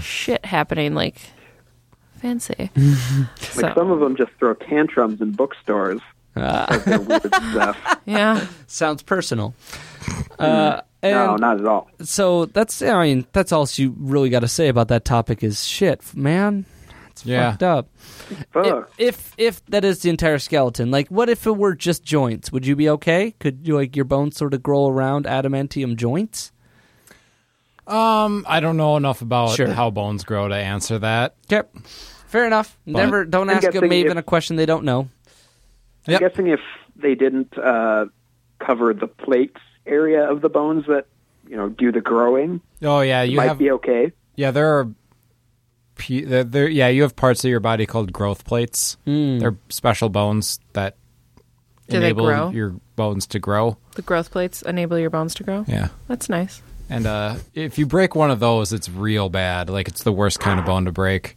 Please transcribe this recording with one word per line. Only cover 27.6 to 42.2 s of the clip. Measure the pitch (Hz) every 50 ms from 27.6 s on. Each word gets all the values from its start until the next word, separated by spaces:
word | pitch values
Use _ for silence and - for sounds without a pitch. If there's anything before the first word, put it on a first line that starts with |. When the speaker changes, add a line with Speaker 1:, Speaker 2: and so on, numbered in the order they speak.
| _ _ _ _ -
Speaker 4:
Um, | - 202 220 220 226 220 214 214 214 208 202 - -
I | 156 165
don't | 156 165 160
know | 160 156 151 151
enough | 147 143 139 127 -
about | 123 117 123 120 117 117
Speaker 3:
Sure. | 110 123 131 107
Speaker 4:
how | 98 117 120 117
bones | 104 107 101 104 107 101 95
grow | - 110 101 101 101
to | 101
answer | 101 101 98 101 101 - - 113 110
that. | 104 110 110 117 123 - - _ _ -
Speaker 3:
Yep. | 202 208 - - - - - - - - - - - - - -
Fair | - 226 240
enough. | 226 220 214 214 - - _ -
Speaker 4:
But | 185 196 170 196
Speaker 3:
Never, | 202 202 202 185
don't | 165 165 185 190 196
Speaker 2:
I'm | 190 190
Speaker 3:
ask | 190 185
a |
Speaker 2:
guessing | 170 190 180 175
Speaker 3:
Maven | 180 180 175 156
Speaker 2:
if | 175
Speaker 3:
a | 170
question | 156 - 180 165 156 - 165
they | 160 160
don't | 156 160 160 156
know. | 143 123 127 135 135 - _ _ _ _ _ _ _ _ _ _ _ _ _ _ _ _ _ - 156
Speaker 2:
I'm |
Speaker 4:
Yep. | 170 190
Speaker 2:
guessing | 180 180 - 196 190 175
if | 156 143 - - - - - _ _
they | - 147 143 131
didn't, | 123 135 135 131 135 131 - - 123
uh, | - 127 120 113 113 113 110 107 107 101 _ _ _ _ _ _ _ _ _ -
cover | - - 127 117 120 117 110
the | 101 -
plates | - - - - - 131 123 131 - - - _ _ _ _ -
area | - 143 147 160 156 156 151 147 143
of | 143 147
the | 151 156
bones | 147 151 147 151 160 160 147 147
that, | 151 139 135 _ _ _ _ _ _ _ _ -
you | -
know, | 107 101 101
do | 110 - 127 120
the | 113 120
growing, | 104 - 117 117